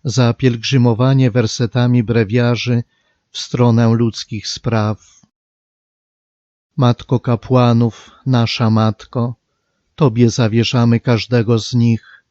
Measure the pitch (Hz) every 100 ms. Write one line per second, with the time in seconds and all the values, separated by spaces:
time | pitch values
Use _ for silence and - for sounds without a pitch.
0 | 143 123 117 117 131 117 110 135 120 107
1 | 127 135 127 113 113 - 120 127 123 123
2 | 107 117 98 123 120 113 120 120 - _
3 | _ _ _ - - 127 120 117 117 113
4 | 117 - - 107 - - 123 110 107 104
5 | _ _ _ _ _ _ _ _ _ _
6 | _ _ _ _ _ _ _ - 123 120
7 | - 127 - 117 - 127 120 117 117 -
8 | - _ 135 123 113 - 113 110 110 104
9 | - 127 120 120 _ _ _ _ _ -
10 | 143 113 117 - 113 113 110 127 120 117
11 | - 113 - 123 107 113 - 123 117 113
12 | - - _